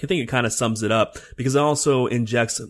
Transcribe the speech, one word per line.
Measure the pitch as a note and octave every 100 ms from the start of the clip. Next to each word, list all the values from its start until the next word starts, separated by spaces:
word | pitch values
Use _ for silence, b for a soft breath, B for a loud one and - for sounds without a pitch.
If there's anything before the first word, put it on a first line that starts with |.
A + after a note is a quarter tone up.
I | C#3+
think | F3+
it | A#2+
kinda | C3 A#2
sums | - A#2+ A2
it | G#2+
up | A2 G#2 - B B
because | B2+
it | C#3
also | D3 D3 D3 C3+ B2+
injects | A#2+ A2+ A#2+ A#2 -